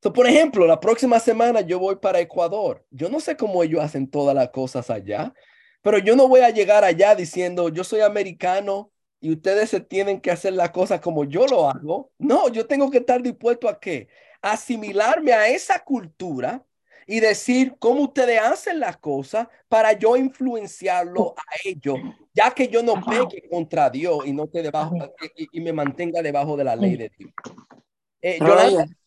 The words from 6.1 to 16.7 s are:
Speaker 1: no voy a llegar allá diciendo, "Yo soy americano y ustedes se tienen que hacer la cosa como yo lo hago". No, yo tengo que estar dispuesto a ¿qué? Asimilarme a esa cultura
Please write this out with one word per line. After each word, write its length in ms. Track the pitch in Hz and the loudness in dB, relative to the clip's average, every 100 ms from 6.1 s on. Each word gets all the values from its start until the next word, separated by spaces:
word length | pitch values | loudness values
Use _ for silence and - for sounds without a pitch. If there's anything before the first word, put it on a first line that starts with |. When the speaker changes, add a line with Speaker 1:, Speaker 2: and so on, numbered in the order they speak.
Speaker 1:
no 140 | 247 262 | 6 8
voy 120 | 254 | 8
a 100 | 240 | 6
llegar 340 | 220 185 208 | 4 4 6
allá 300 | 196 165 202 | 4 4 2
diciendo, 540 | 202 175 180 180 175 170 | 2 -4 -6 -6 -2 -4
"Yo 140 | 160 | -4
soy 160 | 180 214 | -4 0
americano 920 | 214 208 190 160 180 185 202 196 214 _ _ _ | 0 0 -6 -6 -4 -2 -4 -8 -8 _ _ _
y 120 | 160 | -6
ustedes 380 | 160 185 202 220 | -4 0 0 0
se 100 | 196 | -4
tienen 400 | - 190 196 190 | -4 -4 -2 -2
que 100 | 185 | -2
hacer 220 | 170 196 | -2 -2
la 180 | 185 170 | -2 -2
cosa 300 | 175 190 180 | 0 -2 -2
como 240 | 175 160 | -2 -4
yo 220 | 143 156 262 | -2 0 2
lo 200 | 240 147 | 4 2
hago". 440 | 135 147 196 269 _ | -2 -6 -8 -8 _
No, 300 | 285 277 320 | 0 2 2
yo 180 | 226 220 | -2 -2
tengo 240 | 277 277 | 0 2
que 80 | 269 | 0
estar 220 | 247 247 | 2 0
dispuesto 460 | 247 - 233 240 240 | 0 -4 -2 -2 -4
a 120 | - | -6
¿qué? 280 | - 151 101 _ _ _ | -8 -8 -10 _ _ _
Asimilarme 920 | 196 220 - 226 214 196 214 320 311 | -4 -4 -4 -8 -4 0 0 0 2
a 160 | 226 214 | 2 4
esa 340 | 311 - 370 | 0 -2 -4
cultura 840 | - 262 175 _ 180 135 123 247 _ | -2 -6 -6 _ -8 -6 -6 -8 _